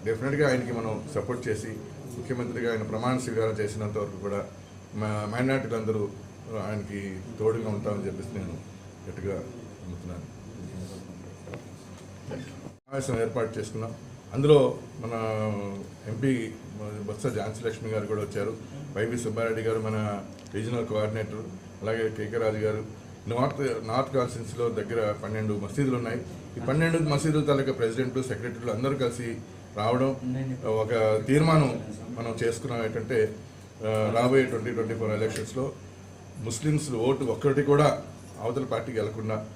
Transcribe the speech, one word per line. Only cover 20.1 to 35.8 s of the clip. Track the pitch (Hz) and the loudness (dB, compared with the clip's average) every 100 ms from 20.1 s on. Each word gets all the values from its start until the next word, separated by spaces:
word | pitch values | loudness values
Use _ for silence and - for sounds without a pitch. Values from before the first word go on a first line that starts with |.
| 101 95 - - | -2 -6 -12 -8
రీజనల్ | 101 110 123 110 | -4 0 0 0
కోఆర్డినేటర్, | 107 107 110 104 107 113 92 - - | 0 0 0 -4 -4 -8 -10 -14 -6
అలాగే | 104 113 110 | -2 2 0
కేకే | 107 107 117 | 0 -2 2
రాజు | 113 107 | 2 4
గారు. | 107 107 107 - - - - | 2 2 -4 -10 -14 -12 -4
నార్త్, | 117 139 139 139 110 110 | 2 2 2 -2 -2 0
నార్త్ | 120 135 | 0 2
కాన్స్టిట్యుయెన్సీలో | 135 120 117 104 - 120 | 2 2 -2 -8 0 0
దగ్గర | 107 101 117 107 | 0 -2 2 2
పన్నెండు | 101 101 110 107 104 | 0 -2 -2 0 0
మసీదులు | 98 - 139 123 | -2 0 2 2
ఉన్నాయి. | 117 120 - - - - | 0 -4 -6 -10 -10 -6
ఈ | - | 0
పన్నెండు | 139 165 165 | 4 4 4
మసీదుల | 156 143 160 151 | 4 4 4 4
తాలూకా | 143 143 131 | 4 4 4
ప్రెసిడెంట్లు, | 131 117 110 127 127 | 2 2 2 0 0
సెక్రటరీలు | 127 101 120 101 117 | -2 -2 -4 -4 -2
అందరూ | 107 135 | 0 0
కలిసి | 139 123 117 120 113 - - - 104 | 2 0 0 -6 -6 -8 -14 -10 -2
రావడం, | 107 123 135 131 127 127 131 127 | 2 4 4 2 -2 -2 -2 -2
ఒక | 107 110 107 117 110 110 110 | 0 2 2 4 6 4 6
తీర్మానం | 139 160 160 135 117 - - - 117 | 6 8 8 6 2 -4 -10 -8 -6
మనం | 117 113 | -4 0
చేసుకున్నాం | 113 117 131 117 | 0 0 -2 -2
ఏంటంటే, | 110 113 107 120 107 - - - - - | 0 -2 0 2 2 0 -12 -16 -18 -6
ఆ, | 110 110 107 | 0 2 4
రాబోయే | 110 123 135 | 6 8 8
ట్వంటీ | 127 117 113 | 6 2 -2
ట్వంటీ | 113 107 | 0 0
ఫోర్ | 110 110 | 0 0
ఎలక్షన్స్‌లో | 107 110 110 107 123 135 - | 2 0 0 -4 -2 -4 -4